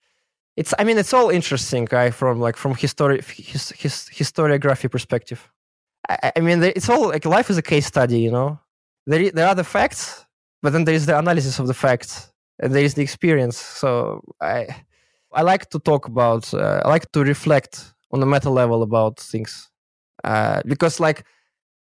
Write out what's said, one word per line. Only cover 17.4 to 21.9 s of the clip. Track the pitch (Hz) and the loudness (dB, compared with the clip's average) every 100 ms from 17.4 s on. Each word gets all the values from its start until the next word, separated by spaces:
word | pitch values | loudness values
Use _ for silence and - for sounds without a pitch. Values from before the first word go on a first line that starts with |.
| - 143 - - - _ _ | 2 2 0 -14 -20 _ _
on | 131 | -2
the | 135 | 2
meta | 143 147 | 2 2
level | 127 123 117 | 2 2 2
about | 113 113 110 110 | 2 2 0 -2
things. | - 113 110 - - _ _ _ _ _ | -10 -8 -8 -14 -20 _ _ _ _ _
Uh, | - 107 110 98 - | -2 0 0 -2 -2
because, | 139 170 - | 0 0 0
like, | 160 151 - _ _ _ _ _ _ | 0 0 -6 _ _ _ _ _ _